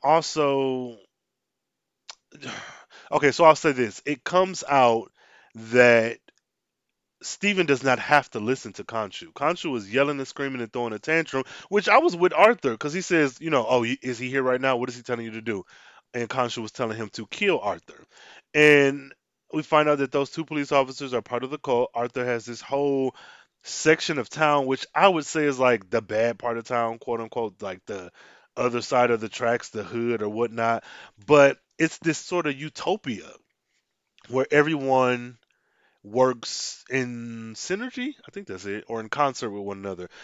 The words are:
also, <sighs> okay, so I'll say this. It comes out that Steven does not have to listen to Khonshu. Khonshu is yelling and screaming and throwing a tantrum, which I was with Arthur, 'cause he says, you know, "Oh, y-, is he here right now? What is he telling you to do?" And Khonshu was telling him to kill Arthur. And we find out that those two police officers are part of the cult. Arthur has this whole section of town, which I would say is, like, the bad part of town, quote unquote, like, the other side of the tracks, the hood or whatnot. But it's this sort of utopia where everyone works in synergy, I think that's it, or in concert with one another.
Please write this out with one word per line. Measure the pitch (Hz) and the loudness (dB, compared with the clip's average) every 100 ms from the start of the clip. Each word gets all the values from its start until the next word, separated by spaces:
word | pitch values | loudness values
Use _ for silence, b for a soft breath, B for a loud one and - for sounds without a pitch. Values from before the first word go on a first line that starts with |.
also, | 139 160 156 156 143 139 135 131 123 110 _ _ _ _ _ _ _ _ _ _ - - _ | 2 2 2 0 0 0 -2 -4 -8 -12 _ _ _ _ _ _ _ _ _ _ -20 -20 _
<sighs> | - - - - - - - - | -18 -14 -14 -16 -20 -20 -20 -4
okay, | 147 143 | 2 2
so | 120 | 6
I'll | 160 151 | 8 8
say | 160 | 4
this. | 127 110 - | 0 -2 -4
It | 143 147 | -8 -6
comes | - 180 190 180 135 | 0 0 0 -2 0
out | 139 120 113 95 _ b b b | 4 4 2 -4 _ b b b
that | 113 113 123 123 117 113 113 _ _ _ _ _ _ _ _ _ _ | -18 0 6 8 6 4 -4 _ _ _ _ _ _ _ _ _ _
Steven | - - 202 190 160 | -14 -4 0 2 2
does | 131 | 2
not | 135 123 | 2 0
have | - 147 - | 4 2 2
to | 113 | -4
listen | 110 131 107 | -4 -4 -6
to | 98 | -14
Khonshu. | 92 113 101 - 110 | -10 -8 -8 -10 -16
Khonshu | - 147 175 170 120 | -4 -4 -4 -6 -8
is | 98 | -2
yelling | 127 143 143 | 0 0 -2
and | 131 | -8
screaming | - 139 127 | -8 -8 -8
and | 113 | -8
throwing | 127 117 | -6 -6
a | 107 | -6
tantrum, | - 160 156 135 - B B | -2 -2 -2 -4 -6 B B
which | 202 196 | 0 4
I | 233 | 4
was | 339 | 4
with | 175 180 | 2 2
Arthur, | 156 214 233 135 110 | 6 6 6 -2 -2
'cause | - | -6
he | 180 | -6
says, | - 170 139 120 | 0 2 2 -2
you | 160 | -2
know, | 143 113 | 0 2
"Oh, | 123 | 2
y-, | 117 135 | 0 -4
is | 127 117 | -6 -8
he | 127 | -4
here | 135 | -2
right | 127 127 | 0 0
now? | 135 123 | 0 0
What | 127 | -4
is | 120 | -8
he | |
telling | 120 117 | -6 -6
you | 113 | -6
to | 110 | -8
do?" | 113 101 - B B B B | -6 -6 -8 B B B B
And | 120 117 | -8 -4
Khonshu | 131 123 120 | -2 -2 -4
was | 107 | -8
telling | - 117 107 | -6 -6 -6
him | 107 | -10
to | - 104 | -12 -12
kill | - 202 160 | -4 0 0
Arthur. | 101 85 - - - B B B B | -2 -8 -12 -20 -20 B B B B
And | 151 151 147 139 139 135 - _ _ _ | 4 6 8 4 0 -10 -20 _ _ _
we | 156 | -8
find | 151 156 151 | 2 2 4
out | 147 | 2
that | 131 | 0
those | 143 139 | -2 -4
two | 165 | -6
police | 160 151 139 | -6 -6 0
officers | 143 131 131 139 | 0 0 -4 -6
are | 123 | -6
part | - 120 | -4 -6
of | 131 | -6
the | 147 | -8
cult. | 139 120 123 | -2 -2 -2
Arthur | 117 120 131 | -4 -6 -4
has | 123 117 120 | -4 -4 -6
this | 117 | -14
whole | - 139 143 135 131 - B B B _ | -6 -2 0 0 -2 -6 B B B _
section | - - 156 160 - 147 | -14 -2 2 2 0 -4
of | 110 | -6
town, | 156 151 147 131 | 0 2 2 0
which | 135 - | -4 -2
I | 151 196 | 4 4
would | 165 135 | 4 -2
say | 160 | -2
is, | 147 131 | 0 2
like, | 127 113 92 | 2 2 0
the | 113 | -4
bad | 104 110 117 110 | -2 -2 -2 -2
part | 120 117 | -6 -6
of | |
town, | 113 123 117 113 | -4 -2 -2 -6
quote | - 113 | -8 -8
unquote, | 113 123 110 92 | -6 -6 -8 -8
like, | 98 92 - | -12 -10 -12
the | 98 87 b b b b - | -12 -14 b b b b -4
other | 123 120 | -2 -2
side | - 127 120 | 0 2 2
of | 113 | 2
the | 110 | -4
tracks, | - 117 120 - | -4 -2 -2 -6
the | 110 | -12
hood | 95 117 117 113 | -8 -4 -4 -2
or | 104 | -4
whatnot. | 107 117 113 113 117 B B B B 104 | -2 -4 -2 -2 -2 B B B B 6
But | 147 139 131 _ - | 8 8 6 _ -2
it's | 160 - | -2 -2
this | 165 151 | -4 -4
sort | - 180 151 | -4 -4 -2
of | 135 | -6
utopia | 147 - 165 208 - 98 - - _ _ _ _ _ _ _ _ - | -10 -6 -4 -4 -4 -8 -10 -20 _ _ _ _ _ _ _ _ -4
where | 127 131 | -2 2
everyone | 147 151 151 135 131 127 123 120 120 _ _ _ _ _ _ | 4 4 2 2 4 4 0 -6 -16 _ _ _ _ _ _
works | 101 117 127 123 - - - - - | -4 2 2 2 -8 -10 -10 -14 -6
in | 135 123 117 117 113 113 110 | -4 -4 -8 -10 -12 -12 -12
synergy, | - 196 247 254 262 - - | -8 -6 -6 -8 -10 -12 -16
I | |
think | 202 196 | -16 -12
that's | 95 98 | -10 -8
it, | 104 - | -10 -8
or | 113 | -10
in | 110 | -4
concert | 143 143 127 117 | -2 -2 -2 -8
with | 101 | -8
one | 101 98 | -10 -8
another. | 98 90 90 B | -10 -10 -12 B